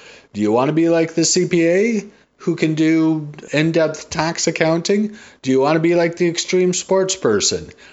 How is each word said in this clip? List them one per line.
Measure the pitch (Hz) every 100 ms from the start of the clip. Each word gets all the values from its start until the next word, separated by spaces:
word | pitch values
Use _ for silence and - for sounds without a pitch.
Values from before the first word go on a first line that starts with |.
| - - -
Do | 101
you | 104
want | 117 139
to |
be | 151 165
like | 165 160
the | 170
C | 156 180 175
P | 175 165
A | 185 226 214 - - _ _
who | -
can | 165 160
do | 156 160 165 160 156 147 147 -
in-depth | 143 165 165 156 156 -
tax | 160 156 165 -
accounting? | 165 160 165 170 202 214 - - -
Do | 131
you | 131
want | 139 160
to |
be | 165
like | 175 170 170
the | 175
extreme | 165 - 185 180
sports | 180 - 190 190 -
person? | 131 101 - 90 78 - -